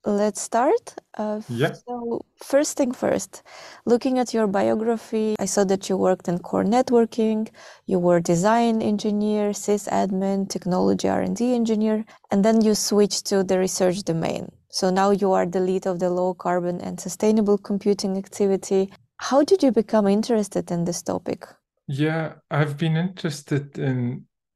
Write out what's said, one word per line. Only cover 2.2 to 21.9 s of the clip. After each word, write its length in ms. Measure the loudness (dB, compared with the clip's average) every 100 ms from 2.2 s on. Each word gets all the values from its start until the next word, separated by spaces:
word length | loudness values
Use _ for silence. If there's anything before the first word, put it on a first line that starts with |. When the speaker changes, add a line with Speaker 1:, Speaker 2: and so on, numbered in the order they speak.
| -10 _
Speaker 1:
first 380 | -2 0 0 0
thing 160 | -2
first, 520 | -2 -2 -2 -4 -14 -20 -20 -20 -8 0
looking 320 | 0 2 -2
at 160 | -2
your 140 | 0 0
biography, 880 | 0 0 0 0 -4 -4 -4 -2 -2
I 80 | -2
saw 180 | 0 2
that 240 | 0 -2
you 60 | 0
worked 320 | 2 0 -2
in 120 | -6
core 240 | -2 -2
networking, 880 | 2 2 4 2 2 0 0 -2 -6 -10 -20 -16 -4
you 140 | 0
were 200 | 4 4
design 600 | 2 2 4 4 2 2
engineer, 720 | 0 -2 -2 0 0 0 -2
sysadmin, 1000 | -2 -2 -2 0 -2 0 0 0 -2 -2
technology 580 | -4 -2 2 2 2 0
R 140 | 0
and 140 | -2 -2
D 180 | 0
engineer, 500 | 0 0 0 0 -2 -4 -16 _
and 120 | 2
then 180 | 4 4
you 120 | 4
switched 540 | 2 2 2 2 0 -2
to 160 | 0
the 160 | 2 0
research 420 | 0 0 0 0
domain. 500 | -2 -2 -2 -6 -10 -16 _
So 200 | -2 0
now 220 | 2 2
you 220 | 2 2
are 120 | 2 0
the 140 | 0
lead 260 | 0 0 -2
of 140 | -2
the 100 | 0
low 240 | 0 -2
carbon 480 | -2 -2 -2 -2 -4
and 180 | -8 -10
sustainable 600 | -10 0 2 4 4 2
computing 580 | 0 -2 0 0 -2 -6
activity. 720 | -6 -2 0 0 0 0 0 -6 _ -14
How 260 | 0 2
did 180 | 4 4
you 100 | 4
become 360 | 2 2 2 4
interested 640 | 2 2 0 0 -4 -4
in 140 | -2 -2
this 180 | -4
topic? 420 | -4 -4 -4 -8 -10 -20 _ _
Speaker 2:
Yeah, 500 | -8